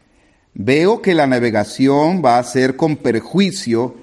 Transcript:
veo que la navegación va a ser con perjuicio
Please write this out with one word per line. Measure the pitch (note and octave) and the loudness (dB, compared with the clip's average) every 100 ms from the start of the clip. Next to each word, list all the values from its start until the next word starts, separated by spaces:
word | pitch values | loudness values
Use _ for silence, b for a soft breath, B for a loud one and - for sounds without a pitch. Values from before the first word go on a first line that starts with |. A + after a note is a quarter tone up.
| b b b b b | b b b b b
veo | - G2+ D3 F#3 A#3 | -6 0 2 2 0
que | G3 | 0
la | E3 C#3 | 2 2
navegación | B2 A#2+ G#2+ G#2 - C3+ C#3+ D#3 F#3+ | 2 0 0 -2 0 2 2 2 2
va | C3 A#2+ | 2 2
a | |
ser | B2 C3 C3 C3 | 0 0 0 0
con | D#3+ C#3+ | -2 -2
perjuicio | C3 A2+ - F3+ G3 - A#2+ A2+ B2+ - | -2 -2 -2 -2 0 -2 -4 -2 -2 -8